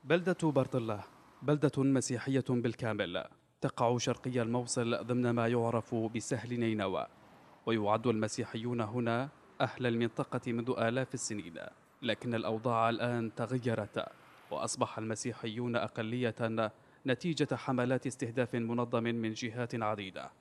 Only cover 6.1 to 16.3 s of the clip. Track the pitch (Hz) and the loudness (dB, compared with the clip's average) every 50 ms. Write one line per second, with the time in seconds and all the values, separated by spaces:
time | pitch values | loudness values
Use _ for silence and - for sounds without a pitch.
6.1 | 117 120 - - 139 110 120 120 123 120 117 113 110 104 98 98 92 73 60 - | -2 -4 -2 -2 -4 -4 -4 -4 -2 0 0 0 0 0 0 0 0 -2 -4 -6
7.1 | - - - - - - - - - - _ - 113 110 104 101 107 110 113 127 | -10 -20 -20 -20 -20 -20 -20 -20 -20 -8 _ 0 2 2 4 4 2 4 4 2
8.1 | 113 107 110 107 - - 113 - - 117 113 120 123 117 110 101 110 123 120 117 | 2 2 0 -2 -2 -4 -6 -4 -6 -6 -4 -2 -2 -2 -2 -2 -2 -2 0 0
9.1 | 117 120 135 147 - - - - - - 135 120 - - 123 123 117 117 120 113 | 0 0 -2 -4 -8 -18 -20 -20 -2 0 0 0 0 -2 0 2 2 2 2 0
10.1 | - - 139 - - 123 - 127 117 117 117 123 120 - 113 113 120 131 131 - | 0 -2 -4 -2 -2 -4 -2 -2 -2 -2 0 0 0 2 2 2 2 0 -2 -2
11.1 | - 123 - - - 104 82 85 80 - - - - _ _ _ _ _ - 117 | -6 -8 -6 -6 -6 -6 -8 -10 -12 -12 -12 -14 -16 _ _ _ _ _ -2 -2
12.1 | 104 - - 123 117 110 - 101 113 110 113 127 117 113 113 117 120 - 120 123 | -2 0 0 -2 -2 0 0 0 -2 0 0 2 2 4 4 2 2 0 0 0
13.1 | 120 120 113 110 - - 120 113 131 127 117 123 113 110 104 - - 113 - - | 0 0 -2 -2 -2 -4 -2 -2 -2 0 0 0 0 0 -2 -4 -4 -4 -4 -4
14.1 | - - - - - - - - - - - 117 - 131 123 - - - 110 110 | -10 -18 -20 -20 -20 -20 -10 -8 -4 -4 -2 -4 0 0 0 0 0 -6 -4 -4
15.1 | 110 - - 120 110 - - 117 107 117 120 127 117 117 87 117 - 123 113 110 | -4 -4 -4 -6 -6 -4 -6 -6 -4 -2 -2 0 0 0 -2 -2 -4 -4 -4 -4
16.1 | 120 123 123 117 | -2 0 -2 -2